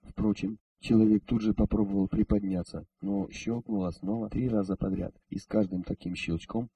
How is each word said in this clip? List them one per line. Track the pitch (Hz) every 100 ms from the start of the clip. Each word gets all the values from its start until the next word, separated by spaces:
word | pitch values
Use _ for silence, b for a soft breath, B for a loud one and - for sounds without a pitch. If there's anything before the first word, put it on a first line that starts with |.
Впрочем, | - - 107 101 98 107 _ _
человек | - 113 110 107 -
тут | 117
же | 110
попробовал | 104 110 - 101 98 95
приподняться, | - 107 104 101 92 85 82 - _
но | 98 101 92
щёлкнуло | - - 117 117 104 92
снова | 82 92 113 107
три | - 127
раза | 110 95 95
подряд, | 95 95 90 - _
и | 95
с | -
каждым | 107 98 92
таким | 90 90 90 90
щелчком | - 82 - 117 120